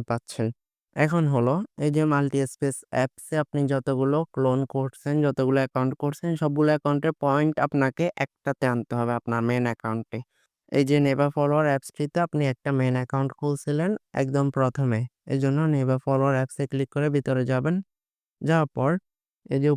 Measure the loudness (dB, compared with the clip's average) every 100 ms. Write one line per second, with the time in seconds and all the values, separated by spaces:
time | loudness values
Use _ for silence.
0 | 0 -6 -6 -4 -4 -4 _ _ _ -2
1 | 0 2 2 2 2 0 -4 -4 0 2
2 | 2 2 0 0 -2 -2 -4 -4 -6 -4
3 | -4 -6 -6 -4 -2 -2 0 0 -2 0
4 | 0 0 -2 0 0 0 -2 -4 -4 -6
5 | -2 0 0 2 2 2 0 -2 -2 -2
6 | -4 -4 -4 -2 -2 2 2 2 0 0
7 | -2 0 0 2 2 0 0 0 0 0
8 | -4 -2 -8 _ -6 -2 0 0 -2 -2
9 | -2 -2 -2 -2 0 0 -2 -2 -4 -6
10 | -6 -10 -12 _ _ _ _ 0 2 4
11 | 2 2 0 0 2 2 2 0 -4 -8
12 | -4 -2 -2 0 -2 -2 -2 0 2 0
13 | -2 -2 -4 -4 -4 -4 -2 -2 -2 -4
14 | _ -4 0 0 0 0 0 0 0 0
15 | -4 _ -4 0 2 2 2 2 2 0
16 | 0 2 2 0 -2 -4 -4 -2 -2 -2
17 | 0 0 0 0 0 0 0 -2 -4 _
18 | _ _ _ _ 0 2 2 0 0 0
19 | -6 _ _ _ -4 0 2